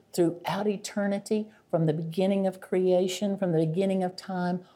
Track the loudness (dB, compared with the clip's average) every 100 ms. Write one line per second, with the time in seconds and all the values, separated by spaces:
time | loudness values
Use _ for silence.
0 | _ 0 0 0 -4 -2 -2 -2 -6 -4
1 | -2 -2 -2 -2 -2 -12 _ 2 2 2
2 | -2 0 2 2 0 -4 -2 2 4 4
3 | 2 -2 -2 0 0 2 2 0 0 0
4 | -2 -6 -8 -4 -2 -4 -8